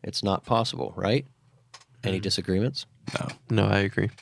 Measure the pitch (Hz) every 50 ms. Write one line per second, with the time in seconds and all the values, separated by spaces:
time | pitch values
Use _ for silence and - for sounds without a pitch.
0 | - - - - - 101 95 - - - 117 113 117 127 - - - 53 - -
1 | 90 98 113 139 139 - _ _ _ _ _ _ _ _ - - - _ _ -
2 | - 98 95 92 90 98 - - 90 - 92 95 107 131 139 - - _ _ _
3 | - - - - - - - - _ - 113 110 101 101 101 101 98 98 - -
4 | 104 107 - -